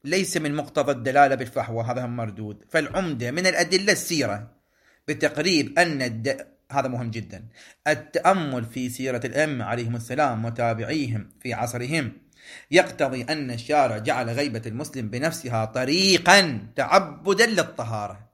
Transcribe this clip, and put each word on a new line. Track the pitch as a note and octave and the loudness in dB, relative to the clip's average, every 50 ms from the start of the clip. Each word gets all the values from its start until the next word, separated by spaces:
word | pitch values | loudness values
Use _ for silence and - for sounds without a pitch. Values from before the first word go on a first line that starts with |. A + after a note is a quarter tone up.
| - | -2
ليس | C#3 F3 F#3+ F#3 F3+ - | 0 0 0 0 0 -2
من | E3+ D#3 D3 C#3+ | -2 -2 -2 -2
مقتضى | D3+ D3 - - D#3 C#3 C#3+ | -4 -6 -2 -2 0 0 0
الدلالة | C#3 B2 A2+ C3+ C3 C#3+ C#3+ C3+ C3+ | -2 -2 -2 4 6 8 8 8 6
بالفحوى، | A#2+ B2 A#2 - C3+ A2 - A2+ A#2 A2+ | 0 -4 -4 -4 -4 -4 -2 -4 -4 -4
هذا | B2 B2 B2+ B2+ | -4 -4 -4 -6
هم | A#2+ A#2+ | -6 -6
مردود. | A#2+ A#2 G#2+ G2 A2 A2 G#2 G#2 - - _ | -6 -8 -8 -8 -10 -10 -12 -12 -14 -16 _
فالعمدة | - D#3+ D3+ C#3 - F#3 F#3+ E3 D3 A#2 A#2+ A#2+ | -2 -2 -2 0 -4 -4 -4 -2 -4 -4 -6 -4
من | C#3 E3+ F#3 | -4 0 0
الأدلة | F#3 E3+ F3 F3 E3+ F#3+ F#3 G3 G#3 | 0 2 2 0 2 0 2 2 2
السيرة | F#3+ - - - F3 D3 B2+ G#2+ G2+ G#2 A2+ - _ _ _ _ _ _ _ _ _ _ _ | 2 2 0 -2 -2 0 0 -2 -2 -6 -8 -14 _ _ _ _ _ _ _ _ _ _ _
بتقريب | - D3+ - D3+ D3 - D3 D3+ - F3+ D3+ C3 G#2+ - E3 | -6 -2 0 0 0 0 0 0 2 2 2 0 2 2 2
أن | F3+ E3+ D3+ C3+ | 2 4 2 -2
الد-، | C3 B2 A2 A2 A2+ C#3 - - - - _ _ _ _ | -4 -4 -4 -4 -4 -4 -4 -4 -8 -18 _ _ _ _
هذا | C3+ C#3 C3 | -2 -2 -2
مهم | B2+ B2 A#2+ B2 A#2 | 0 -4 -4 -6 -6
جدا، | G#2+ A2+ G#2 - G2 F2+ - - _ - - - - _ _ | -6 -8 -10 -10 -14 -16 -16 -18 _ -20 -20 -20 -20 _ _
التأمل | D3+ D3+ - - - - - - F3+ G3 F#3+ D#3+ C#3 C3 B2 A2+ | -2 -2 -2 -4 -6 -6 2 4 4 4 4 0 -2 -2 -4 -4
في | A2+ - C3 B2+ B2+ | -6 -6 -6 -6 -6
سيرة | B2 - B2+ C3 B2+ A#2 B2 | -6 -4 -4 -4 -2 -2 -4
الأئمة | B2 - C#3 D#3 D3+ C#3 B2 G#2 | -2 0 0 0 0 0 -4 -4
عليهم | F#2 A#2 A#2+ A#2+ A2+ A#2+ | -4 -4 -4 -2 -4 -4
السلام | A#2 A2+ - B2 B2+ D3 C3+ A#2 A2 A2+ | -6 -6 -4 0 0 0 2 0 -2 -4
وتابعيهم | A#2 A2+ A#2+ A#2 A#2 A2+ A2 A2 - D#3 D#3 C#3 A#2 A2+ A2 G2 - _ _ | -4 -4 -2 0 0 0 -2 -4 -4 -4 -4 -2 -2 -4 -6 -6 -10 _ _
في | - B2 A2+ | -8 -8 -4
عصرهم | G#2+ A#2 A#2 A#2 B2 A#2+ C3 D#3+ D#3+ C3+ G#2+ - - _ _ _ _ - - - - - _ | -4 -4 -4 -4 -6 -4 -2 -2 -2 -4 -4 -8 -12 _ _ _ _ -20 -20 -20 -20 -6 _
يقتضي | C#3 F3+ - - - - D3+ C3 C3 B2+ | 4 4 4 4 0 -2 -2 -2 -2 -6
أن | A#2 C3 D#3 D#3 C#3 B2+ | -4 -4 -4 -4 -4 -6
الشارع | A#2+ A2+ A#2 - D3 D3 C3+ A#2+ A2 | -8 -8 -2 2 4 4 4 4 0
جعل | G#2+ G#2+ D3+ C3 B2 A#2+ A#2 | -2 0 0 0 0 0 -2
غيبة | A#2 C#3 D3 C#3 A2 A2+ - | -2 -2 -2 -2 -2 -6 -6
المسلم | A#2 G#2 B2 D3+ D3 - C3+ A2+ G#2 | -6 -8 -8 -8 -8 -8 -8 -8 -6
بنفسها | A2 B2 D3 E3 D#3+ - - A#2+ A#2 A2 A2 | -4 -2 -2 -2 -4 -4 -6 -4 -2 -2 -2
طريقا | A2 - B2+ B2+ C3 D3+ F#3 F#3+ F#3+ F#3+ E3 - F3 F#3+ G3+ F#3+ D#3+ B2 G#2 G2 - - | -2 -2 -2 0 2 2 4 6 6 4 6 8 8 8 8 8 4 -2 -6 -8 -8 -4
تعبدا | - C3 - F3 G3+ G3 - - - - F#3+ G3 F#3+ A3+ | -4 2 4 4 4 4 2 -12 -6 -2 0 4 4 4
للطهارة | A3+ A3 F3+ D#3+ - - - A#2 A2+ A2+ G#2+ G#2 G2+ G2 G2 - _ | 4 4 0 0 0 -4 -10 -8 -6 -4 -6 -6 -8 -10 -14 -20 _